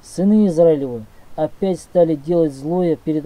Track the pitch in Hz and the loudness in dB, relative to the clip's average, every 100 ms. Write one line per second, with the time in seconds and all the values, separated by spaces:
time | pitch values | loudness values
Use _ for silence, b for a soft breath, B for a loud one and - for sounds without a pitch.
0 | - - 190 214 208 160 170 151 135 120 | -16 -4 2 4 2 4 4 4 -2 -8
1 | 110 b b - 156 - 196 175 - 185 | -14 b b -6 -6 -4 -4 -4 -4 0
2 | 165 156 139 170 160 135 143 175 180 151 | 2 0 -2 0 0 -2 -6 -2 -2 -2
3 | - 156 | -4 -4